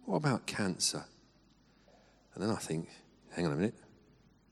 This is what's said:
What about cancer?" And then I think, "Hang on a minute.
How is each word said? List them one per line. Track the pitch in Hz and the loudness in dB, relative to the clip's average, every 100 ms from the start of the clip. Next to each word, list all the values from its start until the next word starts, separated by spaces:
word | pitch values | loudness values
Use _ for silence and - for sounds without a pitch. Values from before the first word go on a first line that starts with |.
| - | -2
What | 180 | 0
about | 147 117 - | 2 0 0
cancer?" | - 95 - - 76 - - - - - - - - - - - - _ | 0 0 2 0 -2 -8 -18 -20 -20 -20 -20 -20 -20 -20 -20 -20 -20 _
And | - | -4
then | 104 | -2
I | 98 | -2
think, | - 80 - - - - - | -2 -4 -4 -12 -20 -20 -8
"Hang | - 87 | -2 0
on | |
a | 73 | 2
minute. | 107 - - - - - - _ _ | 0 -2 -14 -20 -20 -20 -20 _ _